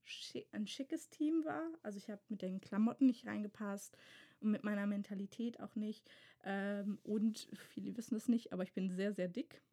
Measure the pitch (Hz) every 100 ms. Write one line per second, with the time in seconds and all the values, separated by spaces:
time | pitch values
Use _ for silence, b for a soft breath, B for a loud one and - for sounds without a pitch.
0 | - - - 247 - - 208 - 269 330
1 | - - 302 330 311 302 330 320 214 202
2 | - 208 _ 202 185 190 - 202 226 -
3 | 269 240 226 214 208 - 208 202 - B
4 | B B B B 214 208 214 208 202 202
5 | 202 196 196 - 233 233 214 - 214 214
6 | B B B B 190 196 196 202 202 202
7 | - 214 220 214 - 202 - - 196 190
8 | - 220 - 240 - 180 190 - 190 180
9 | 196 196 180 175 311 - _